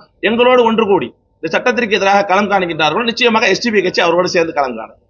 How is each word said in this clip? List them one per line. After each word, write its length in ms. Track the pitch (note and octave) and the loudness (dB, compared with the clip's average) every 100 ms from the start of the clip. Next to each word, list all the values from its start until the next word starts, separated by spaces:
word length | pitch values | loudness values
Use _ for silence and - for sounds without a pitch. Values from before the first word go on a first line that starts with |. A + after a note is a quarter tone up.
| - _ | -20 _
எங்களோடு 420 | G3+ A3+ B3 B3+ | -2 2 4 4
ஒன்று 220 | A#3+ A3+ G#3 | 2 2 2
கூடி 240 | F#3 A#2+ - _ _ | 0 -2 -12 _ _
இந்த 60 | E3 | -6
சட்டத்திற்கு 460 | F3+ B3 A#3+ A#3 G3+ | -2 -2 -2 -2 0
எதிராக 240 | G3 G3+ G3+ | 2 2 2
களம் 240 | F#3+ G3+ | 0 2
காணுகின்றார்களோ, 520 | G3 F3 D#3+ D#3 E3+ | 0 -2 -2 -2 0
நிச்சயமாக 440 | A#3 A#3 A#3+ A3 A#3 | -4 0 0 2 0
எஸ் 160 | F#3 | 0
டி 80 | A#3 | 0
பி 100 | G#3+ | 0
கட்சி 200 | F3+ - | 0 0
அவரோடு 280 | F3 E3+ F3+ | 0 0 0
சேர்ந்து 240 | F3+ E3 | 0 -2
களம் 240 | D3 C3 A2+ | -2 -4 -6
காணும். 220 | A2 - _ | -14 -18 _